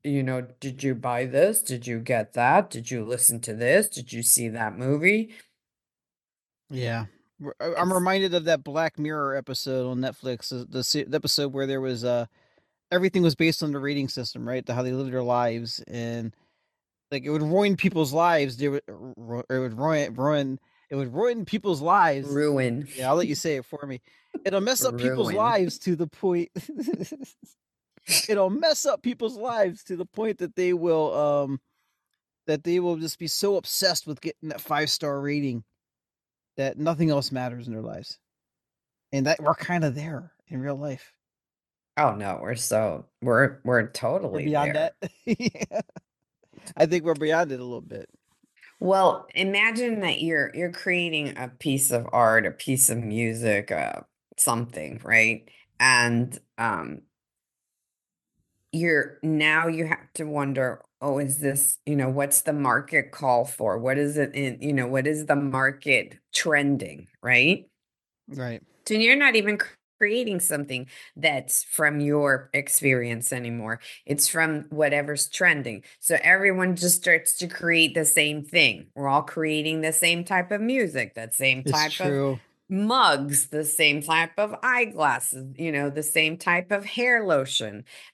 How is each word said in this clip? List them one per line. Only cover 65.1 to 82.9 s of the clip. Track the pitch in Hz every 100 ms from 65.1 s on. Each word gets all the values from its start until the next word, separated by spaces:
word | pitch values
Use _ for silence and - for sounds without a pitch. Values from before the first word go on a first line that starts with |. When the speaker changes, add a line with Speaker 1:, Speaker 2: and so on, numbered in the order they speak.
| 151 151
Speaker 1:
the | 143
market | 139 131 135 135 147 123 - - _
trending?" | - 170 143 143 127 90 71 87 _
Right? | 120 123 147 202 - _ _ _ _ _ -
Speaker 2:
Right. | 139 123 113 - _ -
Speaker 1:
So |
you're | 214 226 277
not | 277 226
even | 202 202
cr-, | - - _ -
creating | 208 233 226 180
something | - 147 143 127 127 - - 156
that's | 156 139 - - -
from | - 151 147
your | 147 147 143 131 131
experience | 139 139 - 143 127 120 117 -
anymore. | 127 117 117 110 113 - - -
It's | 143 -
from | 165 160 151 147
whatever's | 151 147 147 147 143 -
trending. | - 180 151 120 104 - -
So | - 165
everyone | 170 190 196 185 185 175
just | 180 -
starts | 180 165 - -
to | 175
create | - 170 165 156
the | 160 151
same | 165 151 151
thing. | 147 170 135 85 - -
We're | 139
all | 143
creating | 147 160 156 151 156 160
the | 160
same | 156 170 170
type | 175 185 180
of | 208
music, | 226 262 190 131 110 113
that | 113 -
same | 135 131
Speaker 2:
It's | 139
Speaker 1:
type | 151 151 -
of | 143
Speaker 2:
true. | 139 139 127 - _ -
Speaker 1:
mugs, | 190 214